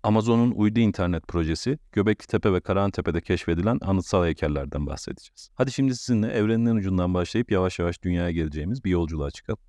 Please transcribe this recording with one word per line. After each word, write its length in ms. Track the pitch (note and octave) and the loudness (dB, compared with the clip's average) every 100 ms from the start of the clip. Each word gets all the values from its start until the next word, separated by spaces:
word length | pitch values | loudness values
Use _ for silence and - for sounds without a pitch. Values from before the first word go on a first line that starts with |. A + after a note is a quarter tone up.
Amazon'un 480 | A2 A2 A2 A#2 A#2+ | 4 2 4 4 4
uydu 240 | G#2+ G#2 A2 | 4 2 4
internet 480 | A2 - F2+ E2 - | 2 2 -2 -2 -2
projesi, 520 | F2 D#2 E2 A#2+ D3+ _ | -2 0 -2 -2 -4 _
Göbekli 360 | G#2+ G2+ G#2+ - | 0 2 0 -2
Tepe 260 | G#2+ G#2+ | 0 2
ve 80 | F2+ | 0
Karahantepe'de 600 | - G2 G2 - F2+ D#2+ | 0 0 0 0 -2 -2
keşfedilen 580 | - F2+ - E2+ G2+ B2+ | 0 -2 0 0 0 0
anıtsal 440 | - F#2+ - G2 | 0 -2 2 0
heykellerden 600 | E2+ D#2+ D2+ D2 C#2 C#2+ | 2 0 -2 -2 -4 -6
bahsedeceğiz. 640 | C#2+ C#2 - - - - - | -6 -6 -10 -12 -16 -20 -20
Hadi 160 | - C3 | -4 -4
şimdi 240 | - C3+ | 0 -2
sizinle 320 | B2 - A2+ A2 | -2 -2 0 0
evrenin 380 | - G#2+ A2+ | 0 0 2
en 100 | A#2 | 2
ucundan 380 | A2+ F#2+ F#2 F2+ | 0 0 0 2
başlayıp 380 | F2+ F2 A2 B2 | 0 0 -2 0
yavaş 280 | G2 F#2 - | 0 0 0
yavaş 240 | F2 E2+ | -4 -2
dünyaya 280 | F2+ F2 F2 | -2 0 0
geleceğimiz 520 | E2 D#2 D2+ D#2+ C3 | -2 -2 -4 -6 -4
bir 80 | F#2+ | 0
yolculuğa 400 | F2 D#2+ D#2 C#2+ | 0 0 -4 -6
çıkalım. 280 | - - G#2+ | -8 -10 -10